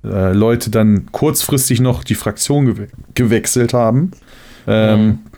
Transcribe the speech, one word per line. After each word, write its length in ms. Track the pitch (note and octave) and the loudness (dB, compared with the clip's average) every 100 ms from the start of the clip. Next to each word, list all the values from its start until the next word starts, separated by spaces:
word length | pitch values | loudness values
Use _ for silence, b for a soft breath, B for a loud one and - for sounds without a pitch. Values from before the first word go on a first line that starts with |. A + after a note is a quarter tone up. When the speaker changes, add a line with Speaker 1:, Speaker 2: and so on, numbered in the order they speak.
Speaker 1:
äh, 280 | A2 G2 F#2+ | -8 -2 0
Leute 360 | G2+ A2+ A#2 - | 2 2 0 -2
dann 380 | A2 A2 G2+ - | 0 2 2 -2
kurzfristig 680 | - D3 D3 - C#3 - A#2+ | -4 -2 -2 -2 -2 0 0
noch 240 | B2+ - | 0 -2
die 100 | - G#2+ | -4 -6
Fraktion 500 | A2 G2+ - D3 C3 | -6 -4 -2 0 0
gewe-, 220 | G#2 G2+ - - - | -2 -8 -16 -8 -2
gewechselt 580 | A#2+ A2+ - B2+ A#2 | 0 0 0 -2 0
haben, 380 | B2 A2+ B2 F3+ B B B B B - | 0 2 0 -2 B B B B B -2
ähm, 380 | A2 A2 G#2+ G#2+ | 2 2 4 2
Speaker 2:
Mhm. 120 | G#2 - | 0 -6